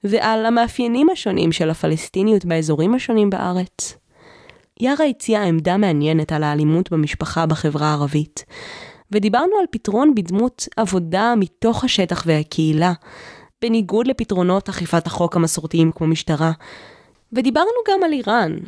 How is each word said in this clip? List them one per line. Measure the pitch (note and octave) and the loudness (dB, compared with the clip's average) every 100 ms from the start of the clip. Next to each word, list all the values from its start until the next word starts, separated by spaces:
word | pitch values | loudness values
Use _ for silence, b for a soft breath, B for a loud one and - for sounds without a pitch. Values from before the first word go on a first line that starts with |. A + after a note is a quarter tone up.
ועל | G3+ G#3+ - A3 A3+ | 0 0 2 0 2
המאפיינים | A#3 A#3 - A#3+ A#3+ D4+ | 2 0 -2 -2 2 2
השונים | F#4 A3 F3 E3 | 2 -2 0 0
של | D#3+ E3 | 0 -2
הפלסטיניות | D#3+ D#3 D#3+ - - G3+ G#3 | 0 -2 -2 -4 -2 2 2
באזורים | F3 E3 D#3 D3+ E3+ | 0 -2 0 0 2
השונים | B3 - A3+ G3+ | 0 0 2 2
בארץ. | F#3+ F3+ F3+ F#3 - - - _ B B B B B B _ | 0 -2 -4 -6 -8 -12 -14 _ B B B B B B _
יארה | B3 C#4+ | -2 2
הציעה | D#4 - - G#3+ | 0 0 -2 0
עמדה | G3 E3 D#3+ F#3+ | 2 0 2 2
מעניינת | G#3 D3+ D3+ D#3+ D3+ | 2 2 2 0 0
על | D#3 | -2
האלימות | D3+ D3 D3+ E3 F3+ | 0 0 2 2 0
במשפחה | E3 D3 - D#3+ - D#3+ | -2 -2 -4 -6 -2 0
בחברה | D#3 D#3 D3 D3+ | 0 -2 -2 -2
הערבית, | D3+ C#3+ D3+ D3+ - - B B B B B B | 0 0 0 -2 -8 -18 B B B B B B
ודיברנו | G#3 G#3 A3+ E4+ G#4 | -2 2 2 2 2
על | F#4 | 0
פתרון | A3 - G#3 D4+ | -4 -2 2 4
בדמות | B3 E3+ F#3 B3 - - - | 2 0 0 0 -2 -10 -4
עבודה | G#3 F#3 E3 F3 A3+ A#3+ | 0 0 -2 0 2 2
מתוך | F#3 _ A3+ A#3 | 0 _ -2 0
השטח | B3+ - F3+ F3 E3 | 0 0 0 -2 0
והקהילה, | D#3 D3+ - D#3+ D#3 F3 F3 B B B B B _ | 0 0 -2 0 2 2 0 B B B B B _
בניגוד | A#3 A3+ F#3 G#3 B3 | 0 0 2 0 0
לפתרונות | C4 A3+ F#3 F3+ F#3+ - | -2 -2 0 2 2 -2
אכיפת | F#3+ F3 E3+ E3 | -8 -2 0 -2
החוק | - F3 F3 | -2 0 2
המסורתיים | E3 - D#3 E3+ E3 | 0 -2 -2 2 2
כמו | - D#3+ | 2 -2
משטרה, | D#3+ - D3+ D#3+ D#3+ B B B B B B _ | -2 -2 0 0 -2 B B B B B B _
ודיברנו | A#3 B3 C4 F#4 A#4+ A4 | -2 0 2 2 0 0
גם | G4 | 2
על | E4+ | 2
איראן | D4 A3 A#3 F3 - | 0 0 0 0 -4